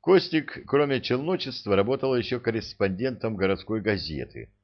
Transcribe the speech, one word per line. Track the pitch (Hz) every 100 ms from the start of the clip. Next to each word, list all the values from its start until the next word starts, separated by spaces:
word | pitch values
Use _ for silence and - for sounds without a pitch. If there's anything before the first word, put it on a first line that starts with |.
Костик, | - 185 - 156 135 - -
кроме | 139 143 131
челночества, | 123 127 151 185 143 - -
работал | 98 101 135 135
еще | 127 110 123
корреспондентом | 117 110 - - 98 92 131 117 113 104
городской | 95 95 - 110
газеты | 104 98 76 73 - 58 55 _